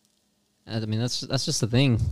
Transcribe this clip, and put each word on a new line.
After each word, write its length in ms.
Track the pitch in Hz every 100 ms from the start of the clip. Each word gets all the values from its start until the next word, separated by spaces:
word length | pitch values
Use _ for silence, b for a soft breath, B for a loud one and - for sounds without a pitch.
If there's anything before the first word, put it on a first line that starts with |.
| _ _ _ _ _ _ -
I 120 | 113
mean, 180 | 110 110
that's, 220 | 123 -
that's 220 | - 135 -
just 140 | 147
the 60 | 107
thing, 320 | 123 139 113 -